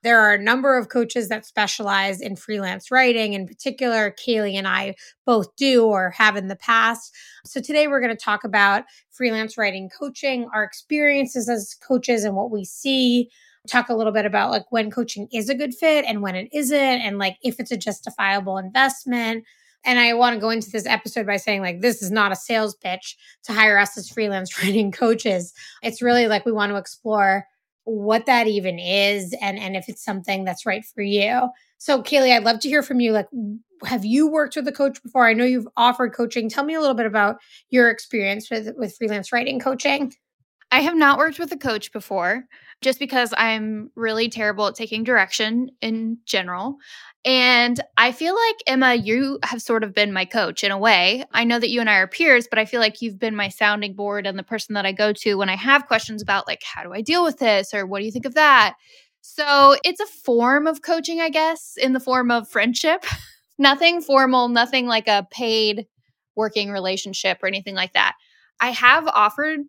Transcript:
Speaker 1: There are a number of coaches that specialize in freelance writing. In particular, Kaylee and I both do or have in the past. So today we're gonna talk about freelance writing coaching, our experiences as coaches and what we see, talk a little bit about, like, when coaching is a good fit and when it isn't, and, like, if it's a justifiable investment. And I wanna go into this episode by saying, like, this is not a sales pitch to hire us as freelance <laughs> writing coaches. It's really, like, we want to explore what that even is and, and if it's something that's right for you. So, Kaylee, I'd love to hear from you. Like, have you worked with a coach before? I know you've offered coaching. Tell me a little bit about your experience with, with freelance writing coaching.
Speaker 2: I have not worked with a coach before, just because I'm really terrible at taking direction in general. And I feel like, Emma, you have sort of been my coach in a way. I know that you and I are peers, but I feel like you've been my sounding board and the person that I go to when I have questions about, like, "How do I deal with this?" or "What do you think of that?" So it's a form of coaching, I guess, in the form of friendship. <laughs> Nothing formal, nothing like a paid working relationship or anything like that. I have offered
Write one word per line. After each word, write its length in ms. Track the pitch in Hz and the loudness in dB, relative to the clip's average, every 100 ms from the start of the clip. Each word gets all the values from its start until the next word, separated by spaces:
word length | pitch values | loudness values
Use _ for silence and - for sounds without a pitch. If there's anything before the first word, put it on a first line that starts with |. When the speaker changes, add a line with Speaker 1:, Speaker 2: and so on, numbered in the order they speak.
Speaker 1:
There 160 | 233 233 | 6 6
are 160 | 214 | 6
a 80 | 202 | 4
number 360 | 208 254 277 254 | 2 2 4 2
of 100 | 214 | 0
coaches 400 | 247 233 240 196 | -2 -2 -4 -4
that 180 | 220 - | -8 -6
specialize 760 | - 202 - 208 196 196 190 | -4 -2 -2 -2 0 -2 -4
in 160 | - 190 | -10 -12
freelance 520 | - 208 190 190 - | -8 -6 -6 -8 -2
writing. 440 | 254 254 233 214 | 2 4 2 -2
In 120 | 202 185 | -4 -8
particular, 680 | - 269 262 254 226 208 202 | -8 -8 -4 -2 0 -2 -4
Kaylee 360 | - 226 208 196 | -2 -2 0 -4
and 100 | 190 | -2
I 300 | 190 196 - - _ - | -2 -4 -10 -20 _ 0
both 280 | 226 180 - | 2 0 -2
do 300 | 269 247 226 | 4 6 6
or 240 | 196 185 | 4 0
have 260 | - 214 202 | 2 2 2
in 100 | 190 | -8
the 80 | 196 | -8
past. 580 | - 226 226 233 - - - - | 0 2 2 -2 -10 -20 -20 -20
So 160 | - 269 | -12 -10
today 300 | 233 294 302 | -2 2 2
we're 100 | 277 | 2
gonna 160 | 240 226 | 0 -2
talk 300 | - 208 214 | -2 -4 0
about 400 | 202 202 196 - _ _ | 2 4 2 -2 _ _
freelance 480 | - 247 220 220 233 | -4 -2 -2 -4 -2
writing 320 | 208 190 190 | -4 -4 -12
coaching, 580 | - 285 254 277 254 240 | -10 -12 -6 -4 -4 -4
our 100 | 214 | -4
experiences 880 | 208 - _ 302 294 277 254 254 226 | -4 -8 _ 2 2 2 0 -4 -2
as 260 | 233 202 - - | -4 -4 -16 -2
coaches 380 | 254 247 233 | 0 2 0
and 100 | 208 | 0
what 160 | 190 233 | -2 -4
we 140 | 214 | -6
see, 680 | 185 - 277 269 254 247 240 _ _ _ - | -8 -8 -2 2 2 2 0 _ _ _ -2
talk 220 | 247 247 | -2 0
a 40 | |
little 200 | 226 220 | -2 0
bit 120 | 208 208 | 0 0
about, 260 | 202 208 | 0 0
like, 200 | - - | -2 -2
when 180 | 226 214 | -4 -2
coaching 380 | 226 233 202 214 | -4 -8 -8 -8
is 160 | 233 208 | -6 -4
a 60 | 269 | -4
good 200 | 294 247 | -4 0
fit 300 | 330 302 269 | 2 2 0
and 140 | 208 | -4
when 140 | 202 185 | -4 -6
it 120 | - | -6
isn't, 260 | 294 262 294 | -4 0 2
and, 380 | 269 247 214 202 | 2 0 -2 -4
like, 180 | 196 185 | -4 -4
if 160 | 254 233 | -6 -6
it's 120 | 240 | -8
a 40 | 214 | -6
justifiable 800 | 214 190 - - 202 196 190 190 | -6 -8 -12 -4 -2 -2 -2 -6
investment. 840 | 185 254 269 262 269 247 226 226 226 _ _ _ 262 | -4 0 0 0 -6 -4 -4 -6 -10 _ _ _ 0
And 120 | 247 | 2
I 140 | 240 | 4
wanna 260 | 233 247 233 | 4 2 2
go 100 | 220 | -2
into 220 | 226 220 | -4 -4
this 160 | 220 190 | -8 -2
episode 400 | 226 - - 202 | -4 -4 -6 -4
by 100 | 202 | -4
saying, 240 | - 196 | -2 -4
like, 180 | 190 175 | -4 -2
this 220 | 233 226 | -2 -2
is 80 | 190 | -2
not 220 | 214 202 | 0 0
a 40 | 190 | -2
sales 400 | - 226 214 202 | -2 -2 -2 -6
pitch 420 | 190 185 - - - _ | -8 -8 -12 -20 -20 _
to 100 | - | -6
hire 240 | 220 214 202 | 2 4 6
us 180 | 196 - | 2 -2
as 100 | - | -12
freelance 500 | - 208 196 185 - | -4 -4 -4 -6 -4
<laughs> 40 | |
writing 280 | 190 202 202 | 0 0 0
coaches. 640 | - 233 226 220 185 175 - - - | 0 0 2 0 -2 -4 -16 -20 -10
It's 180 | 233 233 | -10 -2
really, 260 | 247 240 226 | 2 4 4
like, 160 | 208 | 2
we 80 | 233 | 0
want 200 | 214 202 | -2 -2
to 60 | 202 | -4
explore 680 | 190 - 233 214 196 196 - _ _ _ | -8 -12 -2 2 2 2 -4 _ _ _
what 420 | - 220 202 220 226 | -8 -4 0 0 2
that 220 | 247 220 | 2 2
even 320 | 202 185 170 | 0 -4 -6
is 560 | 175 196 202 202 185 170 | -2 2 2 0 -6 -6
and, 200 | 202 196 | -6 -6
and 160 | 196 190 | -8 -8
if 120 | 185 | -10
it's 160 | - | -12
something 400 | - 196 180 196 | -8 -8 -6 -6
that's 220 | 185 175 - | -4 -6 -6
right 180 | 202 | -6
for 200 | - - | -8 -8
you. 460 | 202 202 202 247 254 - _ _ | -2 0 2 0 -2 -6 _ _
So, 240 | - 269 | 0 0
Kaylee, 340 | - 285 262 240 | 2 4 4 2
I'd 80 | |
love 160 | 214 220 | 0 -2
to 60 | 285 | -2
hear 140 | 294 | -2
from 180 | - 254 | 0 0
you. 120 | 233 | 0
Like, 160 | 214 196 254 208 214 _ 359 - | 0 -4 -8 -10 -10 _ _ -6
have 180 | 247 | -4
you 240 | 202 254 311 | 0 2 2
worked 280 | 311 285 302 | 2 -2 -4
with 120 | 269 | -6
a 40 | |
coach 320 | 277 277 269 | -2 -2 -2
before? 240 | - 262 233 | -4 4 4
I 60 | |
know 120 | 220 247 | 4 2
you've 220 | 254 220 - | 0 -4 2
offered 380 | 240 247 240 240 | 2 4 -2 -2
coaching. 340 | 240 247 220 | -4 -2 -4
Tell 140 | 247 | -4
me 100 | 294 | -2
a 80 | 320 | 0
little 140 | 294 233 | 0 0
bit 100 | 220 | 0
about 320 | 214 202 226 _ - _ | 2 0 0 _ -20 _
your 220 | 254 240 | 4 4
experience 580 | 226 - 233 196 208 214 | 2 -6 -4 -2 -4 -6
with, 240 | 226 214 247 | -8 -8 -8
with 220 | 214 - | -8 -6
freelance 340 | 226 208 190 | -4 -4 -2
writing 280 | 240 262 262 | -2 -2 -4
coaching. 560 | 262 262 285 277 269 _ _ _ _ _ _ | -4 -2 -2 -2 -4 _ _ _ _ _ _
Speaker 2:
I 100 | 254 | 2
have 140 | 302 330 | 2 4
not 240 | 294 277 | 4 4
worked 180 | 320 294 | 0 -2
with 140 | 339 | -8
a 60 | 302 | -6
coach 360 | 269 214 - | -4 -6 -6
before, 520 | 214 - 196 175 233 254 - - - | -14 -8 -4 -2 -4 -8 -20 -20 -4
just 160 | 262 254 | -2 -2
because 380 | 277 262 240 - | -2 0 0 0
I'm 540 | 226 220 214 214 214 - | 0 0 -4 -6 -10 -6
really 340 | 226 220 233 | -4 0 -2
terrible 360 | 226 208 196 202 | -2 -4 0 -2
at 80 | |
taking 300 | - 226 220 | -4 -8 -4
direction 640 | 226 233 190 - 214 233 254 _ | 2 2 2 0 -2 -2 -4 _
in 380 | 226 226 226 233 - | -6 -4 -4 -8 -4
general. 520 | 196 180 180 220 277 - - - _ | -4 -4 -6 -8 -10 -16 -20 -20 _
And 560 | 254 262 247 240 240 240 - - | 0 4 6 4 4 0 -2 2
I 140 | 240 | 2
feel 240 | 247 320 392 | 2 -2 2
like, 200 | 453 440 - | 0 0 -2
Emma, 280 | 262 262 240 | 2 4 2
you 440 | 208 233 269 277 | 0 0 -2 -4
have 180 | 220 240 | -6 -8
sort 220 | - 226 | -2 -2
of 100 | 214 | -2
been 180 | 190 208 | 0 0
my 140 | 190 185 | 0 -4
coach 380 | 233 175 - | -2 -2 -2
in 80 | 202 | -4
a 60 | 196 | 0
way. 460 | 220 190 185 240 - | 4 4 4 0 -4
I 120 | - | -2
know 160 | 233 240 | 0 0
that 100 | 233 | 0
you 120 | 240 | -2
and 80 | 226 | 2
I 80 | 202 | 2
are 100 | 190 | 0
peers, 400 | - 330 247 233 | 0 4 4 4
but 120 | 220 | -2
I 60 | 214 | 0
feel 140 | 240 | 0
like 200 | 220 220 | 0 -2
you've 160 | 233 196 | -10 -6
been 180 | 226 214 | -6 -4
my 120 | 196 | -6
sounding 460 | - 208 208 208 | 0 0 2 -4
board 340 | 196 202 208 196 | -6 -4 -4 -4
and 100 | 196 | -8
the 60 | |
person 300 | 190 220 - | -8 -8 -4
that 120 | 208 196 | -4 -4
I 60 | |
go 220 | 196 214 | 0 0
to 220 | 208 220 196 | 2 -2 0
when 140 | 196 | 0
I 60 | 190 | -2
have 320 | 233 285 277 | 2 2 4
questions 340 | 226 - 214 | -2 -2 -10
about, 260 | 202 196 - | -2 -2 -2
like, 140 | - | -10
"How 200 | - - | -10 -12
do 100 | 180 | -10
I 80 | 190 | -10
deal 220 | 220 349 | -2 2
with 140 | 339 277 | 2 0
this?" 360 | 240 202 196 | 2 2 0
or 120 | 208 190 | -6 -6
"What 140 | 202 | -6
do 60 | 214 | -6
you 60 | |
think 140 | 226 262 | -6 -4
of 100 | 285 | 2
that?" 400 | 302 262 208 - _ _ _ _ | 6 6 4 0 _ _ _ _
So 540 | - - 294 285 277 277 | -18 -6 2 8 8 8
it's 180 | - 349 | 2 -4
a 40 | 415 | -8
form 640 | - - 233 240 277 311 | -6 0 2 4 2 2
of 140 | 311 | -2
coaching, 380 | - 330 320 330 | -2 -2 -2 -2
I 100 | 330 | -2
guess, 480 | 302 320 320 - - | 0 0 -2 -10 -4
in 160 | 262 | -2
the 60 | 262 | -2
form 320 | 254 254 247 | 0 0 2
of 180 | 240 220 | -2 -2
friendship. 560 | 220 226 240 311 359 - - - | -2 0 0 0 0 -2 -8 -10
<laughs> 260 | _ _ - | _ _ 2
Nothing 440 | 277 277 339 349 | 2 4 2 2
formal, 480 | 311 269 262 254 240 | 4 4 6 4 2
nothing 360 | 233 233 262 247 | 2 2 0 0
like 200 | 226 220 | 0 2
a 200 | 202 190 | 0 0
paid 560 | - 233 220 214 208 214 _ _ _ _ - | -6 -2 0 0 -2 -8 _ _ _ _ -4
working 360 | 214 214 202 | -2 -2 -4
relationship 680 | 202 185 190 196 190 190 180 | -4 -4 -4 -6 -4 -4 -2
or 60 | 190 | -4
anything 280 | 196 202 190 | -4 -6 -6
like 180 | 185 | -2
that. 220 | - - - _ _ _ _ | 0 0 -2 _ _ _ _
I 120 | 240 | -4
have 360 | 233 247 294 214 | 4 6 6 4
offered 540 | - 208 240 302 311 | 2 2 2 -4 -4